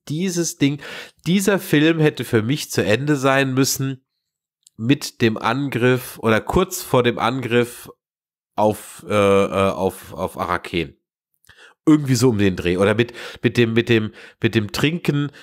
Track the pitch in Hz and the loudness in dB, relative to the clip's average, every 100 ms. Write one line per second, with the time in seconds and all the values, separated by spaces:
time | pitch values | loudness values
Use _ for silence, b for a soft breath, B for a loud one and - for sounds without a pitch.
0 | - 151 190 170 165 - 139 143 B B | -10 -6 -4 -4 -4 0 -2 -2 B B
1 | B B - 190 196 190 - 151 160 165 | B B 0 2 2 0 2 2 4 4
2 | 151 147 120 117 107 143 - - 98 110 | 2 0 -2 0 0 -4 -4 -2 0 0
3 | 147 143 135 135 135 127 131 - 135 127 | 0 0 2 2 0 0 0 0 -4 -6
4 | _ _ _ _ _ _ _ - 113 139 | _ _ _ _ _ _ _ -6 -2 -2
5 | - - 117 110 107 127 143 120 123 127 | -2 -2 -2 0 -2 -2 -4 0 0 0
6 | - - 113 107 - 175 185 - - 127 | -4 -4 0 0 2 0 0 -4 -2 0
7 | 120 117 113 131 117 120 117 - - - | 2 0 -2 -2 0 0 0 -4 -20 -20
8 | _ _ _ _ _ - 107 101 - - | _ _ _ _ _ 0 0 0 -8 -16
9 | - 104 101 98 98 95 98 78 95 - | -4 0 4 4 2 0 0 0 -4 -6
10 | - - 87 - 87 87 - 90 73 - | -16 -10 -8 -6 -4 -4 -4 -6 -6 -10
11 | _ _ _ _ _ B B B - 151 | _ _ _ _ _ B B B 2 4
12 | 139 123 127 107 101 90 90 90 101 107 | 4 2 2 4 0 2 0 2 2 2
13 | 120 B B B 123 - 113 113 117 113 | -2 B B B -2 2 2 2 2 2
14 | 107 B B B 113 113 104 - 143 170 | 0 B B B 0 0 -2 -2 -2 -2
15 | - 143 143 B | -2 -2 -4 B